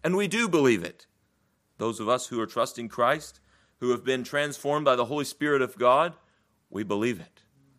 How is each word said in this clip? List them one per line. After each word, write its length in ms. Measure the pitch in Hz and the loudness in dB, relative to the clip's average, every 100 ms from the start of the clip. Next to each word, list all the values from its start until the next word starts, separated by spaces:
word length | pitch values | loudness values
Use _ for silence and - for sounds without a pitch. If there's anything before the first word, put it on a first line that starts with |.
And 140 | 160 185 | -2 0
we 140 | 196 | 0
do 180 | 220 226 | 0 2
believe 340 | 165 135 104 | 4 6 4
it. 260 | 85 - _ _ _ _ _ _ _ - | 0 -12 _ _ _ _ _ _ _ -6
Those 220 | 113 110 | -4 -2
of 80 | 107 | -2
us 200 | 123 - | -2 -2
who 120 | 120 | -4
are 80 | 110 | -4
trusting 400 | 120 127 - 113 | -2 -4 -4 -10
Christ, 540 | - 120 151 - - _ _ _ _ | 0 0 0 -6 -20 _ _ _ _
who 100 | 123 | -2
have 160 | 123 127 | 0 0
been 180 | 127 | -2
transformed 640 | 120 147 147 139 143 147 143 | -2 -4 -4 -4 -2 0 2
by 100 | 123 | 2
the 100 | 117 | 0
Holy 200 | 147 139 | -2 -6
Spirit 360 | - 147 139 | -4 0 2
of 160 | 123 - | 0 2
God, 380 | 123 139 170 - _ _ _ _ _ | 4 4 2 -4 _ _ _ _ _
we 140 | 95 | -8
believe 360 | 98 101 117 95 | -4 -2 -2 -4
it. 240 | 82 _ _ _ _ | -12 _ _ _ _